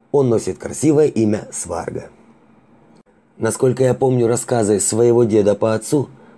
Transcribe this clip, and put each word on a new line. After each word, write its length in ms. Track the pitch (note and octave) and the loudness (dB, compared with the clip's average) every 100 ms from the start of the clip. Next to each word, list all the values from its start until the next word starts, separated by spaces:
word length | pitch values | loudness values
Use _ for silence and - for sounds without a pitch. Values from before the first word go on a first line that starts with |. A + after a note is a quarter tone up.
| _ | _
Он 160 | D3 C3 | -2 0
носит 300 | A2 F#2 F2+ | 0 -2 -8
красивое 500 | - - D3 D3 D3+ | -10 -2 0 2 2
имя 400 | A2 A2 G#2 - | 2 0 -2 -6
Сварга». 560 | - - E2+ - - - - _ _ _ _ _ _ _ _ _ _ _ _ | -12 -10 -8 -8 -10 -14 -20 _ _ _ _ _ _ _ _ _ _ _ _
Насколько 460 | A2+ G#2 C3 A#2 | -4 0 0 2
я 100 | C3 | 0
помню 340 | A#2+ C3 B2+ A#2 | 2 0 2 0
рассказы 540 | B2 - A#2+ G#2 G#2 | -2 -2 0 2 0
своего 420 | - A2 A#2+ A#2 | 0 2 4 4
деда 320 | A#2 A2 G2+ G2+ | 4 4 2 2
по 180 | A2 | 0
отцу, 360 | A2 - D3 A#2+ - - | -2 -2 -2 -2 -10 -20